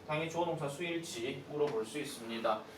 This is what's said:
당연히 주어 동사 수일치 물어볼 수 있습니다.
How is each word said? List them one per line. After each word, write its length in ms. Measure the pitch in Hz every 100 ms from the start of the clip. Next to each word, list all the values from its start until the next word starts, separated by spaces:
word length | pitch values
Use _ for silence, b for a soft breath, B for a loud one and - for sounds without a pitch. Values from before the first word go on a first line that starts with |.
| -
당연히 220 | 156 165
주어 160 | 170
동사 240 | 170 147 143
수일치 760 | 175 170 170 - - 127 143 143
물어볼 380 | 147 143 - 110
수 140 | 147
있습니다. 600 | 127 120 113 117 113 110 B